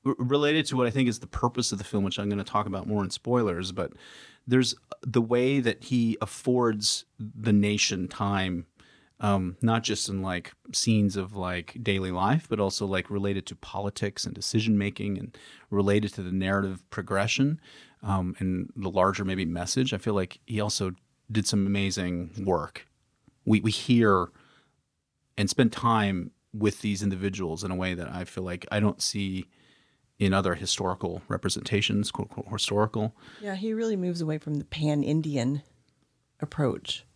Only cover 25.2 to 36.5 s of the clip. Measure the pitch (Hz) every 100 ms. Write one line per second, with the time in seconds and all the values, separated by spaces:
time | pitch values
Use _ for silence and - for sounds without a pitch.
25.2 | _ - 101 - 117 - 120 113 101 95
26.2 | 92 _ _ 107 104 - 107 98 101 95
27.2 | 98 95 87 80 95 90 92 87 82 90
28.2 | 90 - 92 90 - 107 104 - - 104
29.2 | 98 95 - _ _ _ _ _ _ _
30.2 | 98 98 95 87 98 - 92 95 90 87
31.2 | - 98 95 - - 104 107 104 104 -
32.2 | 98 - - 104 - 101 110 113 107 _
33.2 | - - 208 190 220 220 226 202 180 170
34.2 | 156 156 - 147 139 156 151 147 131 156
35.2 | 156 139 120 143 - _ _ _ _ _
36.2 | _ _ 151